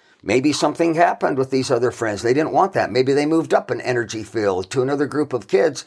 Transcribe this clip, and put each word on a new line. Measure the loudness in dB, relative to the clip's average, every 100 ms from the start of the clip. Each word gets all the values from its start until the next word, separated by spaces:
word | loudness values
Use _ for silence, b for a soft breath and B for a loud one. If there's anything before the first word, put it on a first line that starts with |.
| b b
maybe | 0 2 2
something | 2 0 0 0 4
happened | 2 2 -2 -2
with | 0
these | -2 0
other | 0 0
friends. | -2 -4 -2
They | 0
didn't | 2 2
want | 2 0
that. | 0 0
Maybe | 0 2
they | 2
moved | 2 0 2
up | 0 0
an | -4
energy | -2 -2 -4 -8
field | -8 -2 0 0 -2
to | -2
another | -2 -2 -2
group | -2 -2
of | -4 0
kids | 2 2 0